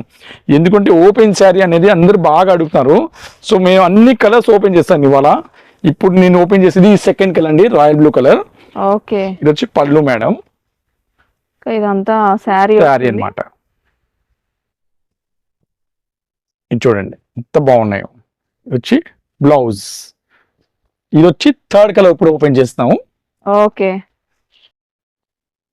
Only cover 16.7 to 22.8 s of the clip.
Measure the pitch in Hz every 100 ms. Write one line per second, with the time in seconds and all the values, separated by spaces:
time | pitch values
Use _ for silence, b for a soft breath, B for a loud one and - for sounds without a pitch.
16.7 | 120 127 101 98 - _ - 120 156 139
17.7 | 120 110 101 - 123 _ _ _ _ -
18.7 | 131 - 277 - _ _ - 143 147 120
19.7 | 101 - - - _ _ _ _ _ _
20.7 | _ _ _ _ 156 175 - 294 277 -
21.7 | 202 214 208 185 165 165 151 147 131 123
22.7 | -